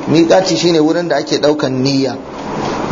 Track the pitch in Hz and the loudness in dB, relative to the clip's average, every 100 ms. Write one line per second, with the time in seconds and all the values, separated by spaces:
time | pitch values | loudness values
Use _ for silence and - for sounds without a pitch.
0 | - 147 165 190 185 160 170 165 151 165 | 0 2 4 4 2 0 2 2 2 0
1 | 175 143 156 147 147 151 135 131 135 139 | 0 -2 -2 0 0 0 0 0 0 0
2 | 131 127 - - - - - - - | -2 -4 -10 -12 -10 -6 -6 -4 2